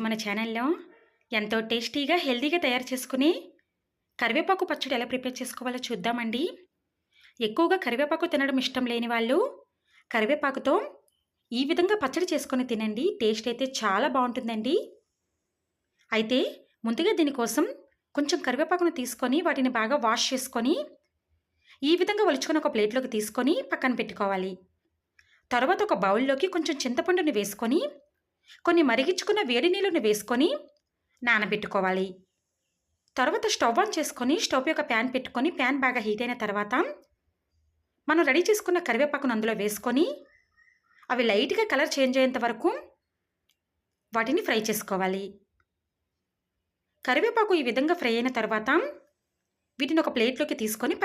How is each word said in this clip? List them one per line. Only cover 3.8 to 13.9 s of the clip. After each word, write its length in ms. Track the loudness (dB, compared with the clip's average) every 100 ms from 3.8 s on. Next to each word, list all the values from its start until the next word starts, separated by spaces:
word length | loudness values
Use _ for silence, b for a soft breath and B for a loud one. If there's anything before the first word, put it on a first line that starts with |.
| _ _ _ -2
కరివేపాకు 440 | 0 2 2 0 0
పచ్చడి 240 | -2 -2 -4
ఎలా 100 | -2
ప్రిపేర్ 220 | -6 -6 -8
చేసుకోవాలో 400 | -10 -8 -8 -6 -6
చూద్దామండి. 560 | -4 -2 -2 -2 -2 -4 -6 -20 _ _ _ _ b b -6 -2
ఎక్కువగా 300 | 2 2 2 0
కరివేపాకు 400 | 0 0 0 0
తినడం 240 | 0 2 0
ఇష్టం 220 | -2 -2 -2
లేని 160 | -2 -2
వాళ్ళు 240 | 0 2 2 0 -4 -20 _ b b -4
కరివేపాకుతో 600 | 0 2 2 0 -2 2 0 0 -10 _ _ _ _ _ -2
ఈ 40 | 0
విధంగా 280 | 2 2 2
పచ్చడి 240 | 0 -2 -2
చేసుకొని 320 | -2 -2 -4 -2
తినండి. 340 | -2 -2 -2 -2 0
టేస్ట్ 280 | 0 0 -4
అయితే 160 | -4 -4 -2
చాలా 280 | 0